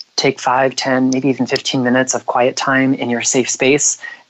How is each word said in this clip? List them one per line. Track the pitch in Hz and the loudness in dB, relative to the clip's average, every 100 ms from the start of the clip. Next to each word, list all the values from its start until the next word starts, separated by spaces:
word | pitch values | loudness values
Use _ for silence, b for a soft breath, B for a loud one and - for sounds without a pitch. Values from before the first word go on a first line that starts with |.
| - | -10
take | - 139 135 | -2 -2 0
five, | - 127 135 127 | 0 2 2 0
ten, | 135 131 131 | -2 0 2
maybe | 131 135 | 2 0
even | 123 120 | 0 0
fifteen | 135 - 139 | -2 -2 0
minutes | 123 127 127 | 2 2 2
of | 120 - | -2 -2
quiet | 123 123 131 | 0 0 0
time | - 131 135 | 0 2 2
in | 135 123 | 0 -2
your | 120 | -2
safe | - 135 117 | 0 0 0
space, | - 131 147 - - B B B | 0 2 2 0 -4 B B B